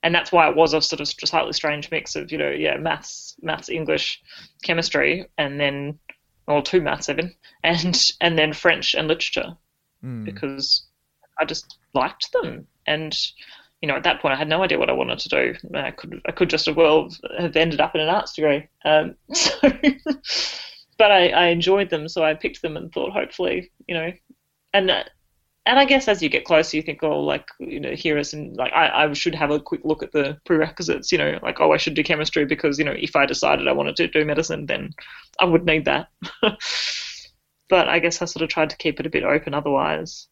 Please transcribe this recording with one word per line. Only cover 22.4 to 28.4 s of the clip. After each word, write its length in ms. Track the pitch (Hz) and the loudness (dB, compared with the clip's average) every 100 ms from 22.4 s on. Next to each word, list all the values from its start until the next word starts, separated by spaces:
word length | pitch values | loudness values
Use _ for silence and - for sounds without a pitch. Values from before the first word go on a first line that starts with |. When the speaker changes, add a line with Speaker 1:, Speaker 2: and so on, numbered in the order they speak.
| - - | -4 -6
Speaker 1:
them 160 | 170 151 | -8 -8
and 140 | 170 | -8
thought, 200 | - - | -6 -4
hopefully, 580 | 196 - - 180 185 180 _ - | -4 -6 -4 -4 -4 -8 _ -8
you 80 | 170 | -6
know, 160 | 160 180 _ - _ _ _ | -6 -10 _ -20 _ _ _
and, 180 | 202 190 | 0 2
uh, 120 | 123 - _ _ _ _ _ - | 0 -4 _ _ _ _ _ 2
and 140 | 254 | 4
I 60 | 277 | 6
guess 220 | 269 262 | 4 4
as 160 | 202 | 0
you 60 | 156 | 2
get 160 | 143 - | -2 2
closer, 320 | 160 160 151 | 2 4 -2
you 60 | |
think, 200 | 156 147 | -6 -4
"Oh, 180 | 160 147 | -2 0
like, 220 | 147 143 - - | 0 -2 -6 -16
you 200 | - - | -12 -8
know, 140 | 139 | -8
here 240 | - 156 147 | -6 -2 -2
are 60 | |
some, 300 | 147 151 | -2 -8